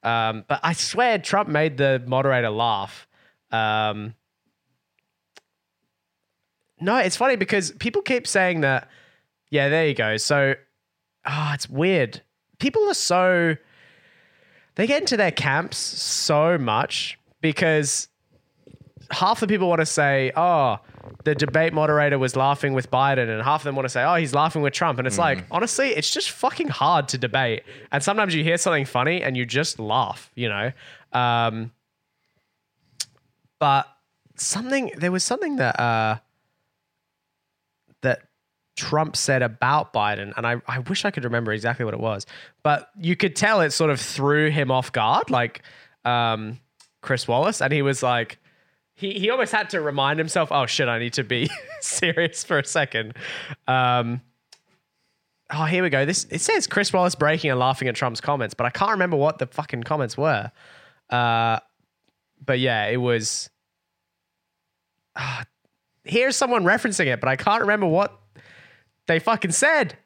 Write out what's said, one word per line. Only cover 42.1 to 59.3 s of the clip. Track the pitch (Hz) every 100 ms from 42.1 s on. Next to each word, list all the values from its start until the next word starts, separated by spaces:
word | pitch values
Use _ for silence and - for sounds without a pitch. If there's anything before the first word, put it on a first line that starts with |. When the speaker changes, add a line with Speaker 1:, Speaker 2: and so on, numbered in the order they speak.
| 101 - - - _
Speaker 1:
but | 151 147 - 208
you | 165 175
could | 196
tell | - 208 220
it | 160
sort | - 160
of | 131
threw | - - 139 147 156
him | 151 135
off | 131 123
guard, | 123 110 139 453
like, | 131 120 - - - - _
um, | 120 120 117 110 107 120 _ _ - _
Chris | - 127 -
Wallace, | 123 170 220
and | 135
he | 151
was | 139 135
like, | 127 120 113 - _ _ _ _ _
he, | _ 196 202
he | 202
almost | 262 226
had | 220 208
to | 185
remind | 151 143 135 151
himself, | 160 185 156
"Oh | 143
shit, | 123 - 131
I | 117
need | 120
to | 131
be | 110 123 147 -
<laughs> | - -
serious | - - 175 165 170 -
for | - 156
a |
second." | 135 165 139 113 110 - - - - 147 -
Um, | 127 127 123 117 120 - _ _ - _ _ _ _ _ _ _ _ _
oh, | 147 156
here | 180
we | 185
go. | 139 139
This, | 185 -
it | 165
says | - 440 -
Chris | - 196
Wallace | 190 180
breaking | - 151 156 151
and | 127
laughing | 127 131 131
at |
Trump's | 117 127 113
comments, | - 143 113
but | - 120
I |
can't | - 196
remember | 214 180 160
what | 147